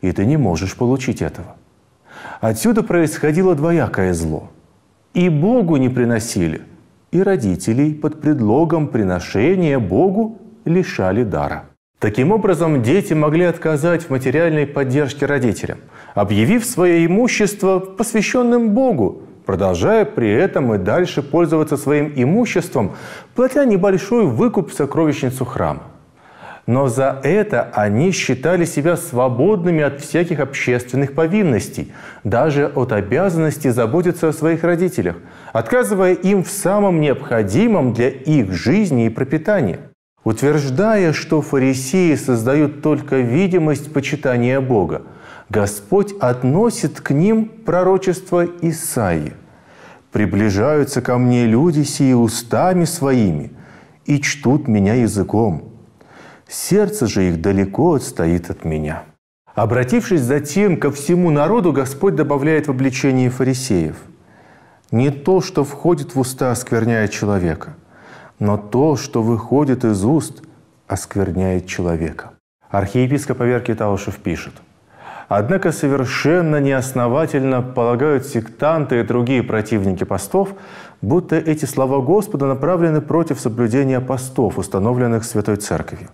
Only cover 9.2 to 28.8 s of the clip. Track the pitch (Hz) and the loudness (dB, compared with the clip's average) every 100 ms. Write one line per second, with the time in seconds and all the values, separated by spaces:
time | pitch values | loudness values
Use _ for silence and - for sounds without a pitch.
9.2 | - 98 123 190 170 139 101 92 185 190 | -2 0 2 2 2 0 0 2 2 2
10.2 | 220 - - - - 175 180 - 92 98 | -4 -6 -20 -12 -2 0 0 -2 -2 0
11.2 | 117 82 71 76 - _ _ _ 107 107 | 0 -2 -4 -6 -12 _ _ _ -4 0
12.2 | 131 220 202 165 165 147 113 180 196 156 | 2 2 2 2 2 2 2 2 2 0
13.2 | 151 160 180 170 160 151 160 165 165 131 | 2 2 2 0 -2 0 0 0 0 -2
14.2 | 131 135 170 156 143 147 135 131 143 - | 0 2 2 2 -2 -2 0 0 -2 -2
15.2 | 139 143 123 98 - - - - - - | -2 0 0 -2 -6 -10 -14 -20 -10 -2
16.2 | 98 101 117 233 233 - 180 170 165 185 | 0 2 2 2 0 0 2 4 4 2
17.2 | 247 - 208 202 185 190 185 - 226 220 | 2 2 -2 0 0 0 -2 -6 -2 0
18.2 | 202 254 240 240 233 208 262 175 95 - | 0 0 2 2 2 2 2 2 0 -2
19.2 | - - - 95 98 90 117 220 208 - | -16 -16 -6 0 0 2 2 2 2 0
20.2 | 113 107 185 190 131 107 92 135 175 - | 0 2 2 0 0 0 0 0 0 -2
21.2 | 135 165 170 156 151 143 - 147 151 143 | -2 0 2 2 0 -2 0 0 0 0
22.2 | 127 196 240 185 160 135 98 - - - | 2 2 0 -2 -2 -2 -2 -6 -16 -18
23.2 | - - 254 269 277 196 202 190 - 240 | -12 -2 0 2 2 4 2 2 0 0
24.2 | 196 117 233 220 175 - 143 147 160 143 | 2 2 0 0 -4 -2 -2 0 0 0
25.2 | 131 127 127 - 87 73 - - _ _ | -2 -4 -6 -2 -4 -4 -10 -20 _ _
26.2 | - - - - - 123 139 117 135 131 | -20 -20 -20 -14 -2 0 2 2 0 0
27.2 | 131 196 208 123 117 - 104 104 175 180 | 0 0 2 0 -2 0 0 2 2 0
28.2 | - 127 147 180 165 - | -2 -2 0 2 0 0